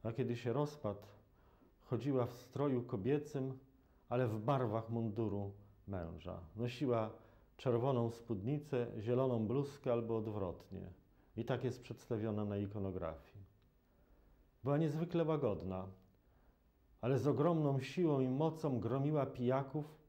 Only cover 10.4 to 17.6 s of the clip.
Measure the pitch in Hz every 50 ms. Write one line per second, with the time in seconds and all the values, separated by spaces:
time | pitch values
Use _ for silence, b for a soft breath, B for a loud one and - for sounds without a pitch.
10.4 | 95 87 85 - - - 98 90 90 90 90 - _ b b b b b b 110
11.4 | 113 - 131 120 127 127 - - - - 113 - - - 120 107 110 113 104 104
12.4 | 107 101 101 101 101 98 101 104 98 98 87 90 82 80 82 76 - - - 101
13.4 | 95 - _ - - _ _ _ b b b b b b b b b b b b
14.4 | b b b _ - 127 143 147 165 151 143 156 170 165 - 165 165 151 160 147
15.4 | 135 110 98 80 85 92 92 92 92 95 95 - - - _ b b b b b
16.4 | b b b b b b b _ _ _ - - - 120 139 127 131 147 139 135
17.4 | 147 175 170 160